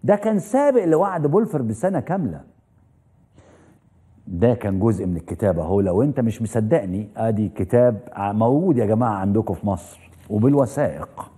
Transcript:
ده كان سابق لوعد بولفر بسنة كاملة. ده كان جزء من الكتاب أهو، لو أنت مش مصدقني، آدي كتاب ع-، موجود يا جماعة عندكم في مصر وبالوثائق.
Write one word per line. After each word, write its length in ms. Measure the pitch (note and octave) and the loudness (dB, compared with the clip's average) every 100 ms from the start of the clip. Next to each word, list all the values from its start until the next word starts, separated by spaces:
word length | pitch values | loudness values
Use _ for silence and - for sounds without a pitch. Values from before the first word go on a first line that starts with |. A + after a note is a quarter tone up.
ده 120 | - D4+ | 2 2
كان 220 | A3 G#3+ | 2 -2
سابق 460 | - C4 C#4+ B3+ | 0 2 4 4
لوعد 420 | F3+ D#3 G3 F3+ D3 | 4 2 2 0 0
بولفر 360 | E3+ A3+ D#3 | 2 0 -2
بسنة 380 | A#2 A2 F3+ F#3 | -4 -2 -2 -2
كاملة. 400 | A#2 F#3 C#3 D2+ - _ _ _ _ _ _ _ _ _ _ _ _ _ _ _ _ _ - | -2 -4 -4 -8 -16 _ _ _ _ _ _ _ _ _ _ _ _ _ _ _ _ _ -12
ده 280 | F2+ A2+ | 0 2
كان 260 | A#2 G#2 F#2+ | 2 -2 0
جزء 260 | A2 G2 F#2+ | 0 0 -2
من 100 | F2 | -6
الكتاب 420 | - E2 G#2 E2+ | -6 -2 0 0
أهو، 220 | D#2+ G2 | 0 2
لو 220 | G2 F2+ | 2 2
أنت 180 | C#3+ C3+ | 0 0
مش 220 | A#2 G#2 | -2 -2
مصدقني، 680 | A2 A#2+ G#2+ D#3 G2 F#2 G#2+ - | -4 -2 0 0 0 -6 -8 -4
آدي 320 | A2+ G#2 G#2 | -2 0 -2
كتاب 520 | - F#2 A#2+ B2 G#2 - | -4 0 4 4 2 -8
ع-، 200 | - G2+ | -6 -4
موجود 460 | G#2 A2 C#3 F#3 B2+ | 0 2 2 2 2
يا 80 | G#2 | 2
جماعة 280 | A2 A#2+ | 2 0
عندكم 400 | G2+ G2 G2+ G#2+ | 0 0 0 0
في 120 | F#2 G2+ | -4 -2
مصر 440 | F#2+ - - - - - | -4 -6 -20 -20 -20 -6
وبالوثائق. 1000 | G#2+ A#2+ C#3+ C3+ - D3 D2+ D#2 - - | 0 2 4 2 0 -4 -4 -12 -14 -18